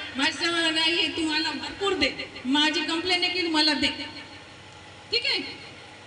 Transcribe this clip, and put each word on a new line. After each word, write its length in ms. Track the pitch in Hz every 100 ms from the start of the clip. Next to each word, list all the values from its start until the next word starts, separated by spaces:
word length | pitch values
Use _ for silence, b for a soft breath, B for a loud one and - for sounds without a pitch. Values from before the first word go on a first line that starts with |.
| - 254
माझ्याजवळ 580 | 302 - 339 339 330
नाही, 340 | 320 320 349 320
तू 140 | -
मला 280 | 311 302 311
भरपूर 440 | 269 294 - 392
दे, 360 | 330 269 - 175 -
माझी 360 | 254 285 302 320
कंप्लेंट 440 | 294 330 359 359
आहे 80 | 359
की 100 | 359
तू 80 | 339
मला 220 | 311 311
दे.'" 160 | 269 269 - 294 - - - - - - - - - -
ठीक 160 | 427 554
आहे. 140 | 453 - - - - - -